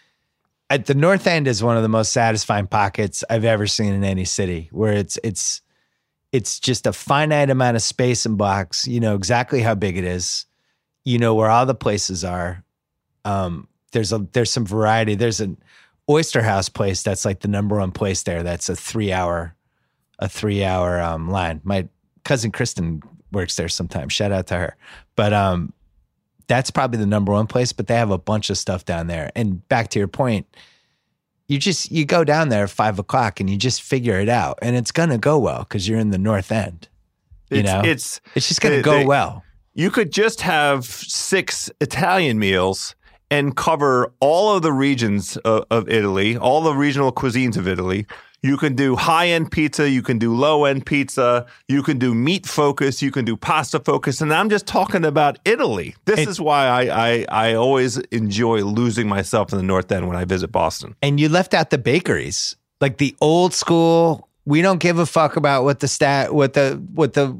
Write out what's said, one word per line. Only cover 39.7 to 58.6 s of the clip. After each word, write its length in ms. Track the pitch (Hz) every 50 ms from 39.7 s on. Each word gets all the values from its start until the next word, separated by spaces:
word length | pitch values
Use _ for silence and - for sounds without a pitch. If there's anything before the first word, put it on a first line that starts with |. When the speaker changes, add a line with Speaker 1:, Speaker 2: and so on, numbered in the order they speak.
| -
Speaker 2:
you 160 | - 165 202
could 220 | - 254 208 143
just 300 | - 196 214 226 - -
have 440 | 160 175 165 151 147 143 139 135 120
six 840 | 120 - - - - - - - - 190 185 - - - - - - - -
Italian 560 | 147 - - 131 175 175 185 190 170 135 113
meals 560 | 107 104 95 95 92 90 95 95 - - - - _ _ _ _ _ _ -
and 240 | 147 143 143 143 127
cover 560 | - - 170 160 143 147 139 127 123 120 - - -
all 360 | 135 143 160 180 208 214 202
of 60 | 185
the 100 | 160 160
regions 680 | 139 131 135 143 139 120 117 104 101 101 92 - -
of, 280 | - - 113 110 - - -
of 180 | 113 117 92 -
Italy, 480 | 107 110 104 101 95 98 98 110 117
all 240 | 120 - 123 135 156
the 120 | 160 160 139
regional 360 | 139 143 143 131 143 139 131
cuisines 460 | 127 - 139 131 110 127 131 120 101
of 100 | - 90
Italy. 380 | 92 92 90 92 92 92 104 107 - - - - _ _ _ -
You 140 | 131 143
can 180 | 135 156 147 131
do 200 | 123 139 135 123
high-end 560 | - - 170 160 165 175 175 170 165 156 -
pizza. 380 | - 160 151 143 - - 147 139
You 140 | 135 127 -
can 160 | - 123 110
do 120 | 117 117 113
low-end 500 | 120 139 151 156 147 147 139 139 135 127
pizza. 640 | - 151 139 135 135 - 139 123 120 120 120 120 - - - _
You 140 | - 135 143
can 160 | 139 160 151
do 160 | 120 131 127 117
meat 320 | 113 123 156 190 180 -
focus. 560 | - - 156 147 143 139 - 143 139 123 -
You 80 | 143 131
can 160 | - 139 117
do 100 | 110 113
pasta 440 | - - - 160 156 143 - - 156
focus. 420 | - - 143 135 - 147 123 -
And 100 | 160 151
I'm 200 | 156 170 202 220
just 160 | 208 196 196
talking 360 | - - 196 190 - - 185 160
about 360 | 151 143 156 147 143 131 - -
Italy. 500 | 190 233 302 277 151 110 92 78 60 - - -
This 140 | 185 214 156
Speaker 1:
And 80 | 156
Speaker 2:
is 120 | 208 175 -
why 280 | 165 151 147 143 139
I, 400 | 127 123 127 127 120 - 110 117
I, 180 | 117 120 117 - -
I 240 | - 110 113 113 113
always 420 | 113 120 131 139 131 127 127 110
enjoy 640 | 131 - - - 120 110 104 98 107 120 113 113 107